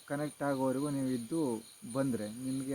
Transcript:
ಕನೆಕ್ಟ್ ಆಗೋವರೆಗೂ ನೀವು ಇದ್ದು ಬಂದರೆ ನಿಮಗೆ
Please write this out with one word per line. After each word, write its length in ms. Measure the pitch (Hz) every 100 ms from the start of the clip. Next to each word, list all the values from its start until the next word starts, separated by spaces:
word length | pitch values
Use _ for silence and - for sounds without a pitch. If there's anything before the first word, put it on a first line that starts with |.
| -
ಕನೆಕ್ಟ್ 320 | 143 147 - 143
ಆಗೋವರೆಗೂ 400 | 135 131 131 147
ನೀವು 200 | 139 131 127
ಇದ್ದು 240 | 113 165 139 110 - - - 127
ಬಂದರೆ 300 | 135 110 104 117
ನಿಮಗೆ 300 | 131 135 135